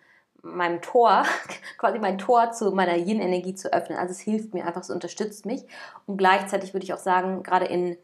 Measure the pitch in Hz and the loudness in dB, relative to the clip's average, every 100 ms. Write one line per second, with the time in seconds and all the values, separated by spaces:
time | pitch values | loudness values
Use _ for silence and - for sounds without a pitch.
0 | _ _ _ _ 165 175 175 170 - 247 | _ _ _ _ -12 -2 -2 -2 2 6
1 | 233 196 277 - - - - - 214 214 | 8 6 4 -2 -6 -14 -16 -2 -2 0
2 | 202 190 - 240 233 - 208 190 180 175 | -2 -2 4 4 4 0 0 2 2 2
3 | 170 214 180 180 180 190 - - - 165 | 0 0 0 -2 -4 -8 -2 -2 0 -4
4 | 180 180 - 214 220 180 165 180 180 180 | -6 -6 -4 -4 -4 -6 -6 -6 -6 -8
5 | 175 - 214 202 196 269 - - - - | -8 -6 -6 -6 -8 -8 -10 -18 -18 -18
6 | - 196 185 196 196 190 185 190 180 156 | -10 2 4 4 2 -4 -4 -6 -6 -6
7 | 190 185 185 190 196 185 185 175 180 175 | 0 2 2 -4 0 0 2 0 -2 -4